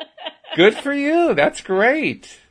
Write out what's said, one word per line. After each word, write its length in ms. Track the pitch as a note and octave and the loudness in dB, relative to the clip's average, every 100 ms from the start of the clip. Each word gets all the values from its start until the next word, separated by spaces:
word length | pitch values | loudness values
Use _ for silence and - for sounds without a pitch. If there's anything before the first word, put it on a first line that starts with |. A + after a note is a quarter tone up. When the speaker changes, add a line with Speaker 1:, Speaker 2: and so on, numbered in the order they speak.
| D#4+ | -20
Speaker 1:
<laughs> 460 | - D#4+ - - - | -16 -18 -18 -8 2
Speaker 2:
Good 200 | G3 - | 2 2
for 180 | C#4 | -4
you. 400 | C#4+ C#4+ E4+ E4+ | -4 0 2 2
That's 280 | F#3 D4 - | 2 0 0
great. 800 | - F#3+ A3+ D#4 G3 A2+ - - _ | -4 0 2 0 -2 -6 -12 -20 _